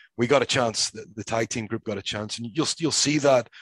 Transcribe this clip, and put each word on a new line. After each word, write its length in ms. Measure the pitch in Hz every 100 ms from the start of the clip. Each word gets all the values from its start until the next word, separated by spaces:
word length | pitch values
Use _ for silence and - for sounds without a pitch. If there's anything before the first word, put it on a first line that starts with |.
| - -
we 100 | 120
got 140 | 139
a 40 | 117
chance, 460 | 139 117 107 -
the, 140 | 110 107 110
the 80 |
tag 260 | - 113 113
team 180 | 123 107
group 160 | 113 -
got 120 | 98
a 40 |
chance, 360 | - 107 107 -
and 100 | 117
you'll, 140 | 123 147 -
you'll 120 | 156
see 260 | - 139 151
that 300 | 143 127 113 -